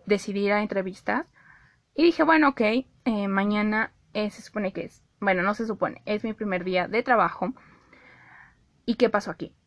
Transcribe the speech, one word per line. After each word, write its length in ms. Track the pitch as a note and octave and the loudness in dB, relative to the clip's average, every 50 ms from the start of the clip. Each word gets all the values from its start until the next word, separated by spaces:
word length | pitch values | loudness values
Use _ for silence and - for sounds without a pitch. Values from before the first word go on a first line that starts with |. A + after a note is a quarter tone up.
| - | -2
decidí 400 | G3 G#3 G3 - - G3 G3+ G3+ | 0 0 0 0 -4 -4 -2 0
ir 80 | G3+ G#3 | 2 2
a 80 | G#3 | 0
entrevistas 640 | G#3+ G#3+ G3+ G3 F#3 F#3+ F#3+ - - - G#3 B3+ E4+ _ _ _ _ - - - _ _ _ _ _ _ - | 0 -2 -2 -4 -4 -4 -8 -8 -4 -2 -2 -2 -4 _ _ _ _ -20 -20 -20 _ _ _ _ _ _ -2
y 80 | - D#4+ | 4 4
dije, 200 | E4+ E4 - D#4+ | 4 4 4 4
"Bueno, 260 | D#4 D#4+ D#4 D4+ C#4 | 4 6 6 6 4
ok, 120 | C4+ - | 2 2
eh, 640 | G#3+ G#3 A3+ B3+ C4 _ _ _ - B3 A3 G#3 G3+ G3 | 0 2 2 0 -2 _ _ _ -4 -2 -2 0 0 0
mañana, 680 | G3 G3 G3 G#3 G#3 G#3 G#3 G#3+ G#3+ G#3+ A3+ - _ _ _ _ - | 0 0 0 0 0 0 0 0 0 0 -2 -4 _ _ _ _ -6
eh, 160 | G#3+ G#3+ G#3 | -4 -4 -4
se 100 | - - | -6 -10
supone 320 | - - - G#3+ G3+ F#3+ - | -18 -12 -8 -4 -4 -4 -4
que 120 | F3+ - | -6 -10
es, 180 | - _ _ _ _ _ - | -12 _ _ _ _ _ -4
bueno, 240 | G3+ G3+ F#3 F3+ F3+ | 0 0 2 2 2
no 100 | G3+ G#3 | 0 0
se 100 | - A3+ | -2 -4
supone, 360 | A3 G3+ - F3+ - - - - | -6 -4 -2 -2 -4 -4 -6 -6
es 180 | - G#3+ G#3 - | -4 -4 -4 -4
mi 100 | A3 G#3+ | -6 -6
primer 300 | - A3 G#3 F#3 F3+ F3 | -6 -4 -4 -4 -4 -2
día 240 | F#3+ F#3 F3+ F3 - | 0 0 0 0 0
de 160 | - A3+ A#3+ | -2 -2 0
trabajo". 500 | - B3 G#3+ F3+ E3+ - - - G3 C4 - - - - _ _ _ - - - - - - - - - - - - _ _ _ _ _ _ - | 2 2 4 4 2 0 -4 -6 -6 -6 -10 -14 -20 -20 _ _ _ -20 -20 -20 -20 -20 -20 -20 -20 -20 -20 -20 -20 _ _ _ _ _ _ -6
¿Y 100 | - A3+ | -4 0
qué 140 | - B3 A3+ | 2 2 2
pasó 220 | - F3 - - | 2 0 -2 -4
aquí? 240 | D#3 - - - _ _ _ | -10 -10 -12 -14 _ _ _